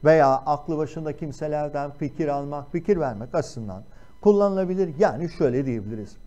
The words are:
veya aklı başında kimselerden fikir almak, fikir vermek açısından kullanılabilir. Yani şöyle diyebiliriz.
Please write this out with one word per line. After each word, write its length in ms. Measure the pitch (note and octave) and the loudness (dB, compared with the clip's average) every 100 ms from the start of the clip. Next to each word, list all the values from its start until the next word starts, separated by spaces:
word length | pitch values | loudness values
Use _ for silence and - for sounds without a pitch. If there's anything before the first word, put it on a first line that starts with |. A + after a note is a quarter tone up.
veya 240 | D3 D#3+ C#3 | 8 8 8
aklı 500 | C3+ - D3 - D3+ | 4 2 -2 0 -4
başında 380 | D3+ - D#3 C#3+ | -4 -4 -8 -8
kimselerden 720 | D#3+ C3 D#3 D3 D3 D3 C#3+ | -10 -8 -4 -4 -4 -4 -8
fikir 380 | C#3 D3 - D#3 | -6 -8 -2 -2
almak, 440 | C#3+ C#3+ D3 C3+ | -2 -4 -8 -6
fikir 280 | E3+ E3+ G3 | -6 0 0
vermek 340 | C#3+ G#2 A#2+ | 0 -4 -4
açısından 480 | E3+ C3 - A2 F#2 - - - - | -4 -4 -8 -10 -10 -14 -20 -20 0
kullanılabilir. 760 | G#3 G3+ G3+ F#3+ F#3 F#3 F#3 C#3+ | 4 4 4 2 -2 0 -2 2
Yani 300 | G3 - E3 | 0 2 -6
şöyle 380 | - D3+ B2 C3 | 0 2 2 0
diyebiliriz. 500 | A#2 G2+ A2 G2+ - | -2 -4 -10 -10 -14